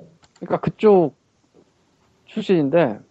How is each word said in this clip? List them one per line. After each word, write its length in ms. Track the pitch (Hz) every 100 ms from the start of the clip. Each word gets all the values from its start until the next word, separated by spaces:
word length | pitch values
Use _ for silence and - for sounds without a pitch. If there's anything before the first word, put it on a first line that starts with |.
| - _ _ _
그러니까 180 | 180 170
그쪽 540 | - - 214 196 156 - _ _ _ _ _ _ _ _ _ _ _
출신인데 720 | - 208 180 139 165 143 104 -